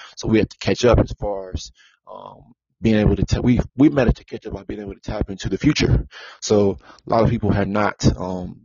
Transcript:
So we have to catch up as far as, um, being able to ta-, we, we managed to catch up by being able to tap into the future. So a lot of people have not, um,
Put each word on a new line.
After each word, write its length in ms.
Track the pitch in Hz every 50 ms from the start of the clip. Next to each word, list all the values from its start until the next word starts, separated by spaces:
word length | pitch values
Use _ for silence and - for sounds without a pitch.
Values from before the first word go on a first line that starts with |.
| - - -
So 120 | - -
we 120 | 107 110 110
have 100 | 95 -
to 80 | -
catch 280 | - - - 98 - -
up 140 | 123 113 110
as 120 | 101 - - -
far 320 | - 104 101 98 95 92 90
as, 180 | - - - _ _ _ _ _ _ _ 95
um, 420 | 98 - - 50 - - 95 _ _ _ _ _ _ -
being 180 | 98 110 110
able 180 | 107 104 98 101
to 80 | - -
ta-, 180 | - - -
we, 180 | - 120 123 - - - -
we 140 | 123 139 156
managed 280 | 147 139 123 113 113
to 80 | - -
catch 200 | - 123 110 -
up 80 | 107 95
by 100 | 101 98
being 180 | - 107 104
able 120 | 104 98 95
to 60 | -
tap 300 | - - 113 104 104 -
into 180 | 98 92 - -
the 80 | 95
future. 500 | - - 143 151 - - - - - - - - - - - - -
So 360 | - - 107 104 104 98 90 - - - - _ -
a 40 | -
lot 140 | 104 113 113
of 60 | 135
people 220 | 120 110 107 101
have 160 | 98 101 101
not, 380 | 95 98 104 104 98 - - - - -
um, 440 | - 92 92 92 90 90 - - -